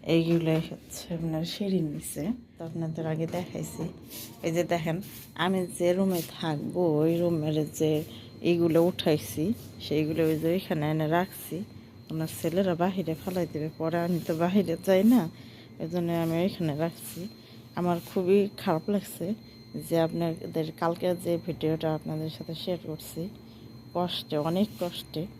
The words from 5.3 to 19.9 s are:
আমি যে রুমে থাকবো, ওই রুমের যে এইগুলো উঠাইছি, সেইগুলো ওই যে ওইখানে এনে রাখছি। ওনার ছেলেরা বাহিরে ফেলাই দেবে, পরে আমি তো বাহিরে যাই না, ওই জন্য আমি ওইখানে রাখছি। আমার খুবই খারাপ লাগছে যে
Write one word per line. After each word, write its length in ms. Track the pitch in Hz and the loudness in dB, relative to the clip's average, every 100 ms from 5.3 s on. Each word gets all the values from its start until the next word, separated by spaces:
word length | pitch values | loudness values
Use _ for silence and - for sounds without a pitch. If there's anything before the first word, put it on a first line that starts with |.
আমি 260 | - 170 190 180 | -2 0 2 -2
যে 220 | 170 175 | 2 2
রুমে 260 | 180 196 175 160 - | 4 2 2 -4 -4
থাকবো, 420 | 165 147 117 175 175 151 | -2 -2 -2 0 2 4
ওই 140 | 160 170 | 4 4
রুমের 400 | 175 165 151 156 151 | 2 2 2 0 0
যে 180 | - 156 151 156 - - - | 0 2 2 -2 -12 -16 -2
এইগুলো 380 | - 170 170 160 | 2 4 6 6
উঠাইছি, 600 | 170 - 180 156 - - 170 240 - - | 6 4 2 2 0 -2 0 -2 -6 -12
সেইগুলো 420 | - 147 151 160 160 | -2 0 2 2 2
ওই 100 | 156 | 4
যে 100 | 165 | 2
ওইখানে 360 | 180 - 170 151 | 0 0 0 0
এনে 160 | 156 151 | 2 2
রাখছি। 480 | 170 190 - - 160 214 - - - - | 2 0 -6 -8 -8 -8 -12 -18 -20 -8
ওনার 200 | 160 160 - | -4 -4 -2
ছেলেরা 360 | 165 170 190 | -2 2 2
বাহিরে 400 | 170 180 190 160 | 2 2 0 -2
ফেলাই 320 | 160 - 185 165 | -4 -4 -2 -2
দেবে, 220 | 151 156 - | -2 -6 -4
পরে 200 | 160 170 | -2 0
আমি 200 | 170 175 | 2 0
তো 120 | - | 0
বাহিরে 400 | 160 170 202 165 165 - | 0 4 4 2 0 4
যাই 160 | 190 | 6
না, 180 | 214 247 165 - - - - - | 8 8 4 -6 -18 -18 -18 -10
ওই 100 | 160 | -4
জন্য 200 | 175 170 | -2 0
আমি 240 | 170 165 165 | 0 2 2
ওইখানে 320 | 185 - 165 143 | 0 0 -2 0
রাখছি। 440 | 165 - - - 190 - - - - | -2 -4 -12 -10 -12 -14 -20 -20 -10
আমার 240 | - 175 170 - | -2 0 0 0
খুবই 320 | 202 180 202 202 - | -2 4 6 4 0
খারাপ 280 | - 160 - | 2 2 2
লাগছে 360 | 202 - - 175 220 - - - - | -2 -2 -8 -6 -6 -8 -20 -12 -10
যে 80 | 160 | 0